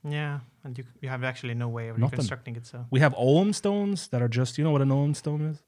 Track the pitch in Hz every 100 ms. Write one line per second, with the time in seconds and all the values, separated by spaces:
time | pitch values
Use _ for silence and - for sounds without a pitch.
0 | 147 147 147 143 120 _ 139 127 123 _
1 | 135 131 127 123 127 117 120 117 113 113
2 | 120 - 180 131 - 117 117 123 123 131
3 | 147 123 123 151 196 202 202 202 202 196
4 | - 123 120 117 127 - 156 143 135 135
5 | 143 147 - 151 151 147